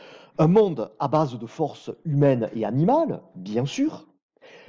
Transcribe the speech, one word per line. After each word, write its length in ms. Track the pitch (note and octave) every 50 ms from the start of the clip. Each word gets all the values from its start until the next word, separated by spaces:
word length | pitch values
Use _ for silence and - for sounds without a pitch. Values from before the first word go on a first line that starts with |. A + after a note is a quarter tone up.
| - - - - - - _ -
Un 100 | D#3 D#3+
monde 440 | F#3 A3 G#3+ G3 D#3+ A#2 G#2+ F2+ - -
à 80 | C#3+ C3+
base 320 | C3+ D#3 D#3+ C3 A#2+ A2+
de 60 | A#2
forces 460 | A2+ - - D#3 - - - - - - - -
humaines 460 | D#3+ C#3+ C#3+ C#3+ C#3 C3 A#2+ A2 - -
et 120 | A2+ G#2+
animales, 560 | G2+ A#2 C3+ D#3+ G3 C4 D#4+ E4 B3 G#2+ - - _ -
bien 300 | F#2 F2+ G2 G#2 A#2 B2+
sûr, 440 | C#3+ - - C#4 D#4+ - - - _ _ _ _ _ _ _ - - - - -